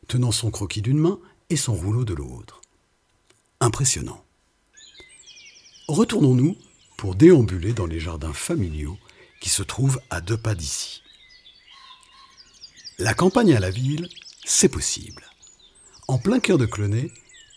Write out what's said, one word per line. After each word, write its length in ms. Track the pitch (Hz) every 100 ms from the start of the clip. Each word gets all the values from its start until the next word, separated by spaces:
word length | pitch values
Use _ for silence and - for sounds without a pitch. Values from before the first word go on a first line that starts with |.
| -
tenant 240 | 127 123
son 180 | 107 113
croquis 320 | - 101 -
d'une 160 | 107 143
main 220 | 165 196 - _ _
et 80 | 156
son 160 | -
rouleau 320 | 101 92 113 117
de 80 |
l'autre. 480 | 80 64 62 55 - - _ _ _ _ _ _ _ _ _
Impressionnant. 640 | 120 - 139 - 57 - _ _ _ _ _ _ - - - - - - - - - - -
Retournons-nous 680 | 151 233 220 139 127 143 202 - _ _ -
pour 180 | 98 92
déambuler 580 | 160 170 113 92 90
dans 120 | 117 87
les 140 | 82
jardins 340 | 82 82 78
familiaux 640 | 76 - 175 90 76 73 95 - - - _
qui 80 | -
se 140 | -
trouvent 360 | 98 - 135 131 -
à 120 | 82
deux 160 | 82 110
pas 180 | 113 95
d'ici. 460 | 73 - - - - - - - - - - - - 1017 - - - - - - - - - -
La 140 | 113
campagne 400 | 110 180 240 220 127
à 40 |
la 120 | 92
ville, 380 | 98 131 151 175 - - - -
c'est 240 | - -
possible. 540 | - - - - - - _ - _ - _ _ - -
En 120 | 131
plein 200 | 185 247
cœur 180 | - 175
de 100 | 110
Clenay, 440 | - 101 107 156 - - - -